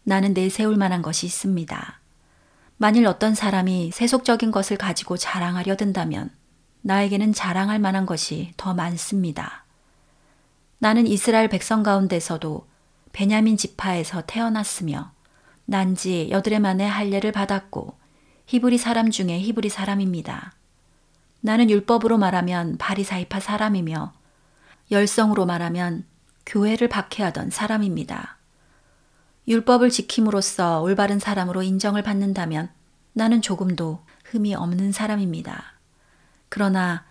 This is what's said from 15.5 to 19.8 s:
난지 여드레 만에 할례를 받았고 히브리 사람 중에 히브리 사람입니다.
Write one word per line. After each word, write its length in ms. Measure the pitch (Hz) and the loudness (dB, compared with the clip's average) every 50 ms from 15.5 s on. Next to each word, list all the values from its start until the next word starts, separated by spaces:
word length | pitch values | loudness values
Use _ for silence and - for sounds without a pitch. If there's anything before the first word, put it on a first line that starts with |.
| _ _ _ | _ _ _
난지 600 | - 202 190 190 185 185 180 - 185 180 170 160 - | -2 0 0 2 2 0 0 -2 -2 -2 -2 -2 0
여드레 280 | - 190 190 220 214 214 | -2 0 0 0 2 2
만에 280 | 208 196 185 185 196 | 2 2 2 0 0
할례를 460 | 208 202 208 208 202 196 196 202 214 208 | 0 -2 -2 -2 -2 0 0 0 -2 -2
받았고 680 | 202 196 190 202 190 - - - - - - - _ _ _ _ _ _ _ _ _ _ | -2 -2 -2 -2 -4 -4 -8 -10 -10 -10 -10 -14 _ _ _ _ _ _ _ _ _ _
히브리 320 | - - 240 233 247 240 240 | -2 0 2 4 4 4 2
사람 320 | 240 233 233 226 226 220 | 2 0 0 2 2 2
중에 280 | 214 - 190 175 170 175 | 2 0 -2 -2 -2 -2
히브리 300 | 190 220 220 226 214 208 | -2 -2 -2 -2 -2 -2
사람입니다. 840 | - - | -4 -4